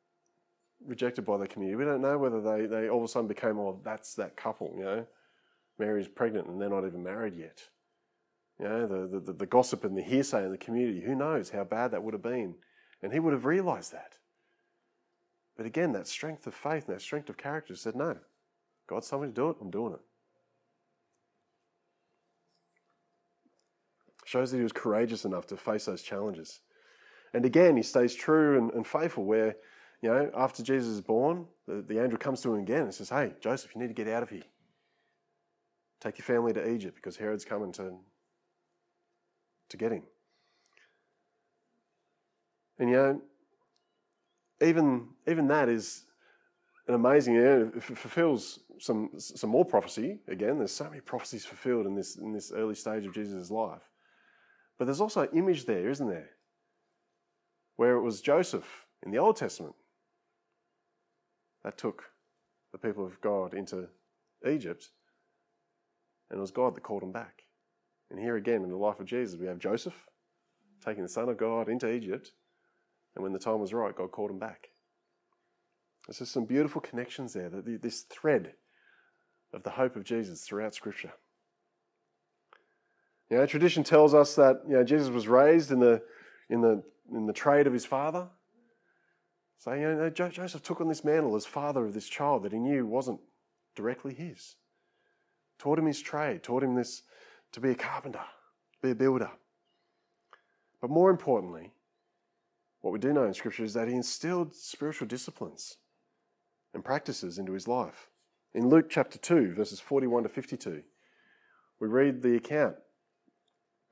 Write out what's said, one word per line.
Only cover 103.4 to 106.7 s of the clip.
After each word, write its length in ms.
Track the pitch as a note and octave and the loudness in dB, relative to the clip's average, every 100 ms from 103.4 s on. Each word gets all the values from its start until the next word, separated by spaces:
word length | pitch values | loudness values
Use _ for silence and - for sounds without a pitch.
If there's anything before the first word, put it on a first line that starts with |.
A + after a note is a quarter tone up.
| A#2 - | -8 -6
is 120 | A2 | -4
that 120 | A2+ A2+ | -2 -2
he 80 | |
instilled 640 | B2 A#2+ - D#3+ F3+ D#3+ - | -2 -4 -6 -4 -2 -4 -8
spiritual 500 | - - C#3+ D#3 A#2 | -14 -8 -8 -6 -8
disciplines 720 | B2 - - G#2 - - - _ _ _ _ _ _ _ _ _ | -8 -10 -10 -12 -12 -16 -18 _ _ _ _ _ _ _ _ _